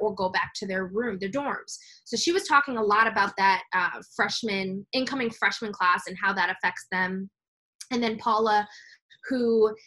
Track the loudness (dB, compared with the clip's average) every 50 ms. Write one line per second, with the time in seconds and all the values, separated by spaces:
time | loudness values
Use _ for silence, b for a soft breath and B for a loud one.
0 | -4 -2 -2 -2 -2 -2 0 -2 -2 -4 -6 -8 -6 -4 -4 -4 -4 -4 -4 -4
1 | -4 -4 -4 -6 -6 -6 -4 -4 -4 -4 -6 -8 -10 -14 -16 B B B B B
2 | B -6 -4 -2 0 0 0 0 2 4 4 4 4 2 0 0 2 4 4 4
3 | 4 4 2 2 0 0 2 2 4 4 4 2 0 -2 0 0 0 0 -4 -8
4 | -14 -6 -2 -2 -2 0 -2 -4 -4 -2 -2 -2 -2 -4 -6 -8 -8 -4 -4 -2
5 | -2 -2 -2 -2 -2 -4 -2 -2 -2 -2 -2 -2 -6 -8 -2 2 2 4 4 2
6 | 0 -6 -6 -2 -2 0 0 0 0 0 -2 -2 -4 -4 -4 -6 -8 _ -2 -2
7 | 0 0 -2 -4 -8 -10 _ _ _ _ _ _ _ _ _ -20 -8 -4 -2 -2
8 | 0 -2 -2 -2 0 0 2 2 4 4 2 2 2 B B B B B B B
9 | _ b b b -8 -4 -2 0 2 4 4 4 4 4 2 B B